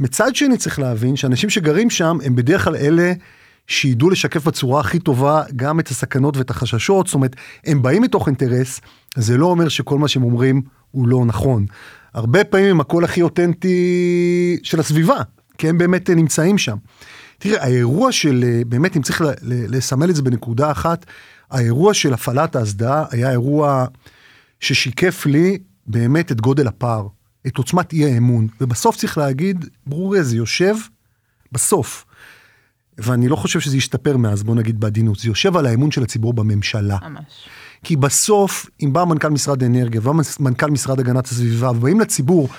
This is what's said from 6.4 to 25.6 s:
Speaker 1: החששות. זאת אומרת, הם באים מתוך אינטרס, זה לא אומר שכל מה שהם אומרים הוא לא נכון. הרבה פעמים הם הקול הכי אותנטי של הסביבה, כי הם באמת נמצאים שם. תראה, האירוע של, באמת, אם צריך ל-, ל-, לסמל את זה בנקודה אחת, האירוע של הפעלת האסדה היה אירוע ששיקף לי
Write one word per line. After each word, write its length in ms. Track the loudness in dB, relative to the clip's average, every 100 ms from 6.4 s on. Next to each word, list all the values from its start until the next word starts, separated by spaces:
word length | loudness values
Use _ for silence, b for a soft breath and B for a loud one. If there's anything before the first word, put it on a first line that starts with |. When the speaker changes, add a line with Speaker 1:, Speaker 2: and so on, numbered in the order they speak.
| -4
Speaker 1:
החששות. 560 | -4 -2 -2 2 0 2
זאת 80 |
אומרת, 220 | 0 0 -4 B B
הם 180 | -2 0
באים 200 | 2 2
מתוך 260 | 2 2 0
אינטרס, 520 | 0 0 0 -2 -6 b b b -4
זה 200 | 0 2
לא 100 | 4
אומר 220 | 2 0
שכל 300 | -2 -2 0
מה 100 | 0
שהם 140 | 0
אומרים 400 | 0 2 2 0 -2 b b
הוא 180 | -2 2
לא 160 | 2
נכון. 420 | 2 0 0 0 -2 B B B B
הרבה 300 | -6 0 2
פעמים 220 | 2 4 4
הם 100 | 2
הקול 240 | 2 0
הכי 180 | 0 0
אותנטי 1300 | 0 2 0 0 0 2 2 0 0 2 2 0 0 -2
של 180 | -2 -2
הסביבה, 360 | 0 2 2 0 -2 _ _ -4
כי 100 | 0
הם 100 | 2
באמת 320 | 2 2 2
נמצאים 480 | 2 2 2 2 2
שם. 180 | -2 -6 B B B B B B
תראה, 240 | -4 -2
האירוע 480 | 0 2 2 2 0
של, 320 | 0 0 2 2 0 0
באמת, 280 | 0 0 0
אם 60 |
צריך 180 | -4 -2
ל-, 40 | -2 -4
ל-, 340 | -6 -6 -4 -4
לסמל 340 | -2 0 0
את 60 | 0
זה 60 |
בנקודה 480 | 0 -2 -4 -2 -2
אחת, 360 | 0 -2 -4 -8 B B B B
האירוע 440 | -2 0 2 2
של 200 | 2 0
הפעלת 420 | -2 -2 -2 -2 -2
האסדה 480 | -4 -2 -2 -2 -2
היה 200 | -2 0
אירוע 560 | 0 0 0 2 0 -2 -6 b b b b b b
ששיקף 640 | -4 -2 -2 0 -2 0 0
לי 320 | 2 2 0